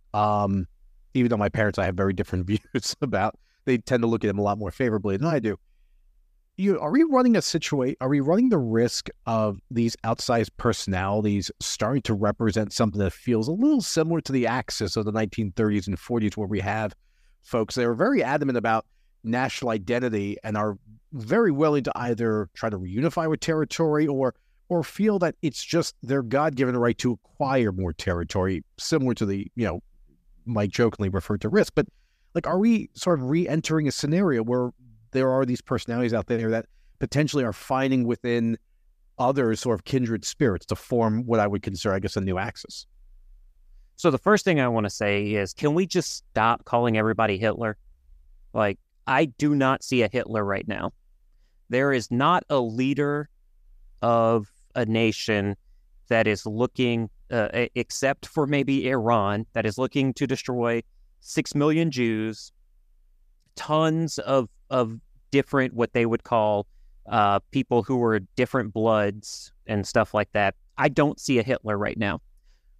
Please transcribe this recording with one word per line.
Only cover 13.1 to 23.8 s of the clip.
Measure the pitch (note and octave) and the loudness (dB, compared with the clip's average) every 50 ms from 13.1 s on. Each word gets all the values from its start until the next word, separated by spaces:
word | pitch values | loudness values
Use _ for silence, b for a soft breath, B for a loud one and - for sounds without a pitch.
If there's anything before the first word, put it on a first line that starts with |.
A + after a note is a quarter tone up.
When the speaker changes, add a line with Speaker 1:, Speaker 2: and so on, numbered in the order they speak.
| - | -2
Speaker 1:
feels | - - B2 A#2+ A2 A2 | -4 -2 0 0 0 0
a | B2+ E3 | -2 -2
little | G3+ B3+ D4+ D#4 B3+ | 0 2 2 2 2
similar | F3 - - E3 D#3 E3 E3 D#3+ - | 0 0 0 0 0 0 0 -2 -2
to | - C3+ | -2 -2
the | C3 A#2 A2 | 0 0 0
Axis | A#2+ C3 - - - - A2 F#2 - | 0 -2 -4 -6 -6 -6 -4 -4 -2
of | A2 G#2 | -2 -2
the | G#2+ G#2 | -2 -2
nineteen | A2 A2 G2 - - A2 G2 - | -2 -2 -2 -2 -4 -4 -2 0
thirties | - A2 G#2+ G#2 G#2 F#2 | 0 2 2 2 0 0
and | G2+ F#2+ - | -2 -6 -6
forties, | - - A#2+ A#2 G#2+ G2+ - | -4 -4 -2 0 0 0 -2
where | A2 G#2 F#2+ | -4 -4 -4
we | G#2+ G2 | -4 -2
have | F#2+ G2+ G#2 A2 A2 G2+ - - _ _ _ _ _ _ _ _ _ | -2 -2 -2 -2 -4 -6 -6 -10 _ _ _ _ _ _ _ _ _
folks | - - A#2 A2 - - | -4 -2 -2 -2 0 0
that | B2+ A#2+ | 0 0
are | A#2+ A#2+ | 0 2
very | A2+ F3 A#3+ C#4+ G#3+ C3+ | 2 2 2 2 2 2
adamant | B2 C#3+ D3+ D3 C3+ B2+ A#2+ | 0 0 0 0 0 0 0
about | G#2 A#2 A2 A2 - _ _ _ _ _ _ _ - | 0 2 0 0 -2 _ _ _ _ _ _ _ -6
national | A2+ A#2 B2 C3 B2+ - - C#3+ B2 | -4 -2 -2 -2 -2 -4 -4 -4 -2
identity | A2 G#2+ F#2 G2 A#2+ B2 B2+ B2 G#2+ G#2 G2+ G2+ G#2 - - | -2 -2 -2 -2 -2 0 0 0 0 -2 -2 -2 -4 -6 -6
and | A2 G#2 | -6 -4
are | G#2 G#2+ G#2+ G2+ G2 _ - G#2+ A2+ _ _ D#3 | -2 -2 -2 -4 -6 _ -20 -20 -20 _ _ -14
very | C3+ G#2+ A2 C#3+ A3+ A#3 F#3+ | -10 -4 0 2 2 4 2
willing | C#3+ C#3 D#3 D#3 D3 C#3+ A#2+ | 2 2 2 2 2 2 0
to | - - | -2 -4
either | - B2 B2 A#2 G#2+ A#2 A2+ G#2+ G#2+ G2+ - _ | -4 -4 -2 -2 0 0 0 0 0 -2 -4 _
try | - - A2+ | -6 -6 -4
to | G#2+ F#2 | -4 -4
reunify | F#2 F#2 F#2+ A2+ C#3+ E3 - F3 D#3+ D#3 | -6 -6 -2 -2 -2 0 0 -2 -2 -2
with | D#3 D3+ | -2 -2
territory | - - D#3+ D#3 D3+ - - - | -2 -2 0 0 -2 -2 -2 0